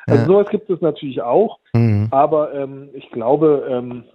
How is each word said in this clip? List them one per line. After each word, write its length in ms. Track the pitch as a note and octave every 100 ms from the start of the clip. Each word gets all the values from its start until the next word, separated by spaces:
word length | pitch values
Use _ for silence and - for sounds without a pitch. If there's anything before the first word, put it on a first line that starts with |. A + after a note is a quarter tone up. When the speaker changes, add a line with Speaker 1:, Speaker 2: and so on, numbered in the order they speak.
| -
Speaker 1:
Also 140 | A#2
Speaker 2:
Ja. 40 | A#2+
Speaker 1:
sowas 220 | G3+ G3+
gibt 180 | G3+ -
es 100 | E3+
natürlich 420 | D#3+ D3 C#3+ B2+
auch, 360 | A#2+ D#3+ A3 - -
Speaker 2:
Mhm. 360 | A#2 A#2 G#2 A2
Speaker 1:
aber, 420 | C3+ D3+ D#3 D3+
ähm, 340 | C#3 C3+ C3+ C#3+
ich 140 | C3+ -
glaube, 560 | A#2+ A#2 D3 D#3 C#3 C3+
ähm, 340 | B2 B2 B2 -